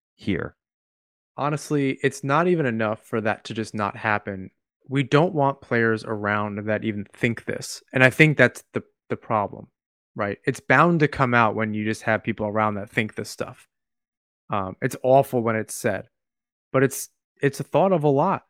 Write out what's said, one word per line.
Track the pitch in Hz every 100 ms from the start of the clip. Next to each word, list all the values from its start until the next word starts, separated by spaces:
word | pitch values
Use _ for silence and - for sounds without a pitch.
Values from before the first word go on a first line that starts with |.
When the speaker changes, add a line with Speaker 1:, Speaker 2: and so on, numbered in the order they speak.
| _ _
Speaker 1:
here? | - 90 78 - _ _ _ _ _ _ _ -
Speaker 2:
Honestly, | 139 151 - 147 135 135
it's | 135 -
not | 139 147 180
even | 170 135
enough | 113 110 110
for | - 117
that | 107 101 -
to |
just | 113 107
not | 110 101 110
happen. | 113 104 - 98 95 _ _ _ -
We | 135
don't | 135 147 180
want | 165 139 -
players | - 120 113 110
around | 113 107 104 104 104 101 107
that | 107
even | 110 104 98
think | - 123 113 -
this. | - - - -
And | 131
I | 131
think | - 156 135
that's | 120 - -
the, | 117 - _ -
the | 123
problem, | - 113 98 104 - _ _ _ _ -
right? | 101 101 -
It's | 127
bound | - 135 170 170
to | 147
come | - 127
out | 120 110 107
when | 110
you | 107
just | 107 107
have | - 107
people | - 107 107
around | 107 107 101
that | 101
think | - 107 -
this | 107
stuff. | - - 127 _ _ _ _ _ _ _ _ -
Um, | 107 95 -
it's | 131 -
awful | 127 135 135 127
when | 113 110
it's | 104
said, | - 117 95 113 _ _ _ _ _ _
but | 135
it's, | 135 - - _ _ -
it's | 139 -
a |
thought | 143 143 190
of | 180
a | 147
lot. | 135 180 180 _